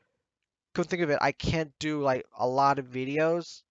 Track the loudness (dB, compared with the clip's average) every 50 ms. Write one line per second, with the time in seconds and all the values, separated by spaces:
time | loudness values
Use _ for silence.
0 | _ _ _ _ _ _ _ _ _ _ _ _ _ _ _ -4 -4 -2 -2 -2
1 | 0 0 0 2 2 0 -2 -2 -4 -2 0 0 -2 -4 -6 _ -4 -4 -2 0
2 | 2 2 0 0 -2 -8 _ -2 -2 0 2 4 4 4 4 2 -2 -6 -6 -6
3 | -6 -2 0 0 2 2 2 0 -2 -8 -14 -20 _ _